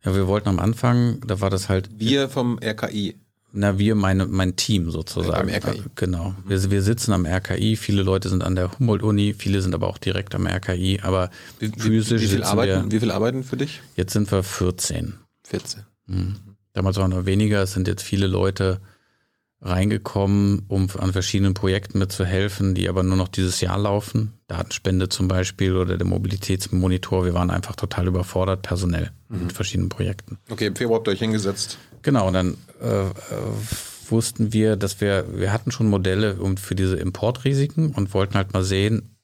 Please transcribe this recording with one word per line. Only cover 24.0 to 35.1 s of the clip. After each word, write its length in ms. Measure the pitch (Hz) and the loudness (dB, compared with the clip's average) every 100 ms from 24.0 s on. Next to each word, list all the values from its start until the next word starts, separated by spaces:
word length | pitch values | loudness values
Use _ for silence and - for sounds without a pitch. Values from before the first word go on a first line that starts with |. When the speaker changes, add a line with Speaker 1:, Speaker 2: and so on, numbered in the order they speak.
| 104 113 107 - _ | 0 -2 -2 -8 _
Speaker 1:
Datenspende 640 | 95 - - - 95 92 | -8 -6 -4 0 2 0
zum 180 | - 95 | 0 0
Beispiel 480 | 92 92 - 95 92 | 2 0 0 0 2
oder 220 | 90 90 | 0 0
der 80 | 92 | 0
Mobilitätsmonitor. 1200 | 92 95 95 - 95 - 92 92 90 - 95 90 | 0 0 -4 -2 -2 0 2 2 0 0 0 2
Wir 80 | |
waren 160 | 87 90 | 2 2
einfach 260 | 87 - - | 0 -4 -6
total 320 | 98 - 90 | -6 -2 0
überfordert 540 | 90 90 92 92 95 | 0 0 0 0 -2
personell 500 | - 87 90 85 - - _ | -2 -2 0 0 -2 -8 _
Speaker 2:
Mhm. 140 | 104 | -6
Speaker 1:
mit 80 | 87 | -6
verschiedenen 380 | - 92 92 90 | -4 -4 -2 -2
Projekten. 480 | - 95 98 - 101 _ | -2 -4 -4 -12 -18 _
Speaker 2:
Okay, 180 | 107 107 | -4 -2
im 100 | 95 | 0
Februar 220 | 120 113 | 0 2
habt 100 | 113 | 2
ihr 40 | |
euch 60 | 95 | 0
hingesetzt. 600 | 113 110 98 98 - - - - | 0 0 -2 -4 -8 -10 -18 -6
Speaker 1:
Genau, 260 | - 131 95 | 2 2 4
und 60 | |
dann, 220 | 92 90 - - - | 2 0 -2 -12 -8
äh, 260 | 117 107 95 | -2 0 -2
äh, 60 | 98 - 107 110 107 110 - - - - | -6 -8 -6 -6 -6 -6 -8 -10 -16 -2
wussten 440 | 113 113 - 110 | 0 0 -2 0
wir, 240 | 107 107 104 | 2 2 2
dass 240 | 98 - | -2 -2
wir, 260 | 101 | 0